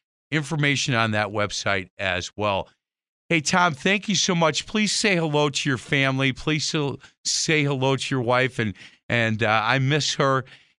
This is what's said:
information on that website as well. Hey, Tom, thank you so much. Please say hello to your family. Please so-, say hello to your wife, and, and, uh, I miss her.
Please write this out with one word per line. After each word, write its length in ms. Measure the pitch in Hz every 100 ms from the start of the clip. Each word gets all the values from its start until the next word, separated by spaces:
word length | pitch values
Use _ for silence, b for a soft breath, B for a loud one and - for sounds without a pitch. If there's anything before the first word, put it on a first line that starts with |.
| _ _ -
information 640 | 151 139 156 143 131 -
on 180 | 117 113
that 160 | 107 104
website 640 | 104 101 - 104 98 92 -
as 320 | 95 90 - -
well. 340 | 104 95 - b _ _ _ _ -
Hey, 120 | 165
Tom, 340 | 139 185 180 143
thank 340 | 190 202 202
you 60 | 180
so 180 | -
much. 320 | 170 160 143 -
Please 260 | 214 208
say 240 | - 214 175
hello 340 | 160 147 147
to 200 | 139 147
your 80 | 123
family. 560 | - 143 135 131 135
Please 320 | 120 - 156 -
so-, 320 | 160 143 135 B B
say 400 | - - - 151
hello 320 | 143 135 131 135
to 200 | - 135
your 80 |
wife, 340 | 117 123 127 -
and, 160 | 107 - B B -
and, 360 | 120 113 107
uh, 180 | 110 110
I 140 | 110 131
miss 380 | 131 147 - -
her. 300 | 139 131 - B B B